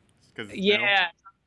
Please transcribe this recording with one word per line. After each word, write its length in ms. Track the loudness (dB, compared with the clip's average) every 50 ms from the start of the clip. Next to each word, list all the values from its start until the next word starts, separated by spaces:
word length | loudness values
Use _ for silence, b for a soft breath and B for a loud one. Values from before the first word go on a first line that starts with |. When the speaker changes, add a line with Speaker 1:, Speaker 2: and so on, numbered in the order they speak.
| _ _ _ _ _ _ _
Speaker 1:
'cause 140 | -12 -12 -10
it's 160 | -8 -2 0 2
new? 220 | 2 2 2 2
Speaker 2:
Yeah. 180 | 2 2 2 0 -4 _ _ -20 -20 _ _